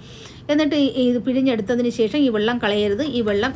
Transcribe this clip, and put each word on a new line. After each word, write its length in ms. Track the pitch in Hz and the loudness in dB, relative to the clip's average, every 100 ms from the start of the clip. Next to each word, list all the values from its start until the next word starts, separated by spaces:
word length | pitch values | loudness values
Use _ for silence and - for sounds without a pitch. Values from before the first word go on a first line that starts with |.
| - - - - - | -14 -18 -18 -10 -2
എന്നിട്ട് 240 | 302 294 294 | 0 2 2
ഈ, 20 | 269 262 247 | 2 2 2
ഇത് 100 | 240 | 2
പിഴിഞ്ഞെടുത്തതിന് 680 | 262 262 262 220 196 240 240 247 | 0 0 2 0 0 0 0 0
ശേഷം 220 | 220 302 269 | 0 2 2
ഈ 20 | 214 | 2
വെള്ളം 200 | 214 247 | 0 0
കളയരുത്. 380 | 208 208 208 202 302 240 | 0 0 0 0 -2 -2
ഈ 60 | 208 | 0
വെള്ളം 240 | 202 254 | 0 -2